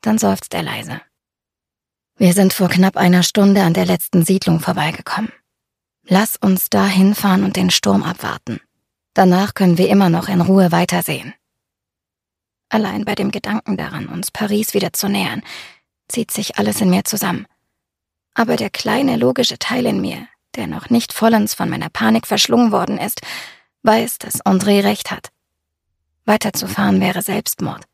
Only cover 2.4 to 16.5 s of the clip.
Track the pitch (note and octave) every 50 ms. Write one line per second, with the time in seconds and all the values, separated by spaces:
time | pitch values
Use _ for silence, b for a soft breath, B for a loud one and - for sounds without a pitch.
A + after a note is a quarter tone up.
2.4 | G3 F#3+ - - F#3+ F3 - F3 F#3 F#3+ - - - F3+ F3+ F3+ F3 - - -
3.4 | G3+ G3+ G3 G3+ F#3+ E3+ E3 F#3 F#3 F3 F#3 E3+ - - - F3+ E3 - F#3+ F#3+
4.4 | - - E3+ E3 D#3 - F3+ - D3+ D#3 D#3 - - - - - G#3+ A3 - _
5.4 | _ _ _ _ _ _ _ _ _ _ _ _ _ - F#3 F#3 G#3+ A3 - -
6.4 | - G3+ F#3+ F#3 - - - G3+ G3 G3 F#3+ F#3+ F#3+ G3 G#3 - - G3+ F#3 F#3+
7.4 | G3+ F#3+ F#3+ F#3+ F#3 F#3 E3+ - - - - - - - F3+ - - - - -
8.4 | _ - A2+ - _ _ _ _ _ _ _ _ _ _ _ - G3 F#3 F3+ F3+
9.4 | G3 G#3 - - G3+ F#3 E3+ E3 F3+ - - G3+ G3 F3+ E3 F3 F3 - G3 F3+
10.4 | F3 F3 F#3+ G3 F#3+ F3 E3 E3+ F3 - - F3+ E3 - D3+ B2+ - C3 - _
11.4 | _ _ _ _ _ _ _ _ _ _ _ _ _ _ _ _ _ _ _ _
12.4 | _ _ _ _ _ _ - A3 G#3+ G3 F#3+ G#3 G#2 G#3 G3+ - - - G#3+ G#3
13.4 | - G2+ G#3 A3 - - G#2 F2+ D#2 - - - - - - F2 - - _ -
14.4 | G#3+ G#3 G#3 G#3 G#3+ - - G3+ F#3+ E3+ _ - - G3 G3+ G3+ - - A2 A2+
15.4 | B B B B B B B B B B _ _ _ _ - - A3+ - - -
16.4 | G#3 -